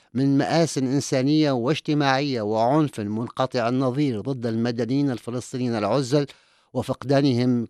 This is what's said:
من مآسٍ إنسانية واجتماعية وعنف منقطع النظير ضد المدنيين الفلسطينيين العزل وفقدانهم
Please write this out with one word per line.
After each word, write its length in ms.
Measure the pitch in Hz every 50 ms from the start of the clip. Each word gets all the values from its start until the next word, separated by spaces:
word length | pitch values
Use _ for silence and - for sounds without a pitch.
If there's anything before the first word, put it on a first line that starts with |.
| _ _ -
من 240 | 120 135 139 139 139
مآسٍ 400 | 135 - 139 165 170 147 - 143
إنسانية 720 | 135 123 135 143 - - 147 131 127 139 151 156 156 147
واجتماعية 920 | 135 123 113 135 156 - - - 151 147 143 139 131 135 147 143 131 117
وعنف 580 | 104 104 110 110 113 120 139 156 156 135 - -
منقطع 680 | 104 101 107 110 120 117 - - 131 131 - 127 113 117
النظير 520 | 127 127 139 127 120 143 151 139 117 104
ضد 260 | 92 - 139 127 113
المدنيين 640 | 117 113 113 113 120 120 117 120 110 131 139 143 139
الفلسطينيين 680 | 123 104 - 120 117 127 113 - - 127 123 123 117 110
العزل 480 | 104 98 117 143 135 117 135 147 143 - - _ _ _ _ _ _ _
وفقدانهم 960 | - 127 107 - - - - 123 139 139 143 143 123 117 123 127 123 120 113